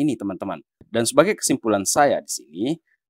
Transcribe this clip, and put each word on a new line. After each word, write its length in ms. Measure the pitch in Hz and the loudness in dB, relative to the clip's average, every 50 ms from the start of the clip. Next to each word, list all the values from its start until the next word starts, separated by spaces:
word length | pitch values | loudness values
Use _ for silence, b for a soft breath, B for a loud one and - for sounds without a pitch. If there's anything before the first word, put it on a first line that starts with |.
ini, 160 | 143 151 120 | 0 -2 -2
teman-teman. 480 | - 101 101 92 85 104 98 87 76 - _ _ - - _ | -2 -4 -8 -8 -8 -8 -8 -8 -10 -12 _ _ -20 -14 _
Dan 160 | - 113 117 | -2 -2 -2
sebagai 320 | 113 - 139 160 202 208 | 0 4 4 4 4 2
kesimpulan 480 | - - - 147 120 - 113 104 98 95 | -2 -2 -2 -2 -2 0 0 0 0 0
saya 400 | - - 151 147 139 107 76 71 | 0 2 2 4 4 2 0 -4
di 60 | - | -6
sini, 360 | - - - - 76 85 107 135 165 160 _ _ _ _ _ _ | -12 -12 -12 -12 -10 -6 -4 -4 -4 -6 _ _ _ _ _ _